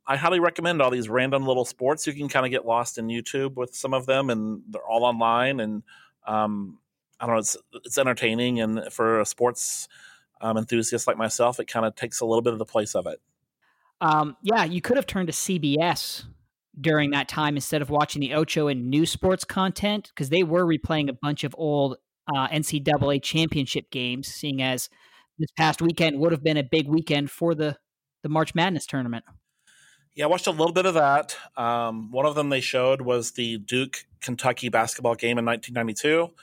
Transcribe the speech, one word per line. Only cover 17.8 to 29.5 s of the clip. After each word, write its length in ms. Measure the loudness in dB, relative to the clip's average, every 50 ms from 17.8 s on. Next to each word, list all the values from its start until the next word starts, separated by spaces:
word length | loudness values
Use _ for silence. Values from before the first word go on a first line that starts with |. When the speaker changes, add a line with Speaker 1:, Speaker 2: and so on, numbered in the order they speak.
Speaker 2:
of 80 | -2 0
watching 300 | 0 0 0 0 -2 -4
the 140 | -4 0 0
Ocho 340 | 0 0 2 0 0 0
and 220 | 0 0 0 0 2
new 160 | 2 2 2
sports 400 | 2 0 0 0 0 0 0 -2
content, 680 | -4 -2 0 0 0 0 -2 -2 -2 -2 -2 -6 -8 _
'cause 140 | -8 -2 0
they 140 | 2 2 4
were 220 | 4 4 4 4
replaying 440 | 4 2 0 0 0 0 0 0 0
a 40 | -2
bunch 300 | -4 -4 -4 -2 -2 -4
of 100 | -6 -6
old, 400 | -4 -2 0 2 2 2 2 0 -4 _ _ _ _ _ -4 -2
uh, 140 | 0 0 0
N 120 | 0 -2 -2
C 160 | -2 -2 -2
double 320 | 2 2 2 2 4 2
A 80 | 2 0
championship 720 | 0 0 0 0 0 0 0 -2 -2 -2 -4 -6 -6 _
games, 360 | -6 -6 -4 -4 -4 -6 -8
seeing 340 | -10 -10 -8 -6 -4 -2 -2
as 280 | 0 0 -2 -2 -4 -8 _ _ _ _ _ -20 _ _ _
this 140 | -6 -6 -4 0
past 260 | 2 2 2 2 2
weekend 380 | 0 0 2 2 2 0 2 2
would 140 | 2 2 2
have 100 | 2 2
been 140 | 0 0
a 60 | 0 0
big 260 | 0 0 0 2 2
weekend 420 | 0 0 2 0 0 0 -2 -4
for 240 | -4 -2 0 0 0
the, 220 | 0 -2 -4 -4 -6 _ _ _ _ _ _ _ _ -6
the 60 | -2
March 240 | 0 0 0 0 2
Madness 300 | 2 2 2 0 -2 -4
tournament. 380 | -4 -4 -4 -4 -4 -6 -8 -10 -14 -20 _ _ _